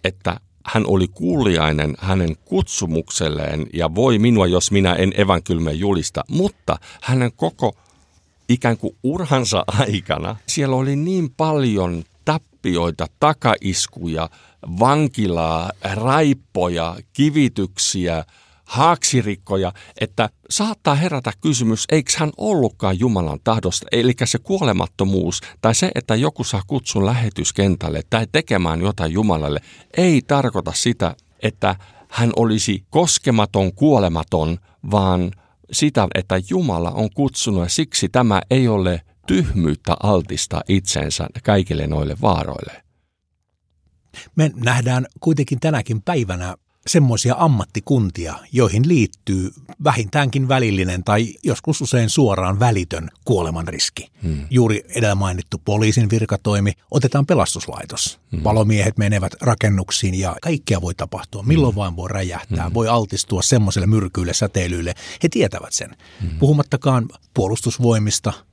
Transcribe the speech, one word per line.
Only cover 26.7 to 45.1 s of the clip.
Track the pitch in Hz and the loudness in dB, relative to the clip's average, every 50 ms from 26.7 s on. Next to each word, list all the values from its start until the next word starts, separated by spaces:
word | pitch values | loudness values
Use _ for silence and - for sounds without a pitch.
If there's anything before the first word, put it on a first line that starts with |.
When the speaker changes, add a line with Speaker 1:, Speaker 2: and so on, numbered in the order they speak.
| 147 131 - - - 101 98 | -4 -4 -4 -2 -2 0 2
Speaker 1:
lähetyskentälle | 101 123 123 117 107 - - 85 - - - 101 98 87 80 - 80 78 78 78 _ | 2 2 0 0 -2 -2 -4 -8 -6 0 0 2 2 2 0 -2 -4 -4 -6 -4 _
tai | - 113 113 98 | -2 -2 -2 0
tekemään | - 151 160 - 117 95 90 82 80 85 | -2 -2 0 0 0 0 0 0 0 0
jotain | 90 101 101 - 87 80 | -2 -2 -2 -2 -4 -2
Jumalalle, | 82 98 110 104 87 78 76 73 73 - - - - - - _ - | 0 0 2 2 0 0 0 -2 -4 -4 -6 -10 -20 -20 -20 _ -2
ei | - 180 180 160 131 - | 2 2 4 4 2 2
tarkoita | - 143 143 131 120 - 98 92 - - | 2 0 0 0 0 -2 -2 -4 -4 -4
sitä, | - - 120 117 - 95 85 - _ _ _ _ _ | -2 0 0 0 0 -2 -4 -4 _ _ _ _ _
että | - 110 - _ - 101 95 95 - - - - - _ | -6 -6 -4 _ -2 -2 -2 -2 -10 -20 -20 -20 -20 _
hän | - - 120 117 - | -2 0 0 2 2
olisi | - 117 113 107 110 - - 101 98 - _ | 2 2 2 2 0 0 0 -2 -2 -4 _
koskematon, | - 151 175 160 - - - 143 117 110 104 95 - 101 98 92 95 | 0 2 2 2 0 0 0 2 2 2 2 2 2 0 0 0 0
kuolematon, | - - 156 143 113 98 87 82 80 78 _ - 82 78 80 85 92 _ _ _ _ - 95 | 2 4 4 6 4 4 2 0 -2 -2 _ -2 0 0 0 -2 -4 _ _ _ _ -6 0
vaan | 101 104 95 95 90 90 90 87 - - _ _ _ _ _ _ | 0 2 2 2 2 2 0 -4 -6 -10 _ _ _ _ _ _
sitä, | 120 - 156 151 120 - 101 92 - | -2 0 0 2 2 2 0 0 -2
että | 92 90 - 95 95 95 - | -4 -2 -2 -4 -4 -2 -2
Jumala | 180 185 175 135 90 85 85 87 | -2 0 0 0 0 -2 -2 -4
on | 90 104 110 104 - | -2 -4 -4 -4 -2
kutsunut | - 143 131 - - - 120 101 90 87 | -2 -2 -2 -2 -4 -4 -2 0 0 0
ja | 87 | -2
siksi | - - 156 - - - - 92 | -2 -2 -2 -2 -2 -2 -2 0
tämä | - 127 123 113 101 92 - _ | 2 2 2 4 2 0 0 _
ei | 127 131 131 | 2 2 2
ole | 117 110 101 92 87 87 85 - _ _ _ _ | 2 2 2 0 0 -2 -2 -6 _ _ _ _
tyhmyyttä | - 185 190 165 - - 92 82 76 78 - _ - 85 - - | 0 0 0 2 0 0 0 0 0 -2 -2 _ -2 -2 0 2
altistaa | 104 101 90 78 - - 73 - - 87 82 - | 2 2 2 0 -2 -6 -6 -6 -4 -6 -6 -2
itsensä | - 98 95 95 - - 78 73 73 - - 82 - - - _ | 0 0 0 0 -2 -4 -4 -4 -4 -4 -6 -6 -8 -8 -6 _
kaikille | - 104 98 92 - 82 78 71 | 2 2 2 2 0 -2 -2 -2
noille | 76 76 76 73 71 78 - | -2 -2 -2 -2 -4 -4 -2
vaaroille. | - 107 90 78 78 - 65 - - - - - _ _ _ _ _ _ _ _ _ _ _ _ _ _ _ _ _ _ _ _ _ _ _ _ _ _ - - - - _ | 0 0 0 0 -2 -6 -8 -10 -12 -14 -16 -20 _ _ _ _ _ _ _ _ _ _ _ _ _ _ _ _ _ _ _ _ _ _ _ _ _ _ -20 -20 -20 -6 _
Speaker 2:
Me | 160 156 147 - | 2 2 2 0
nähdään | 123 117 120 123 127 117 123 127 127 131 - | 0 0 2 2 2 2 2 0 0 -2 -4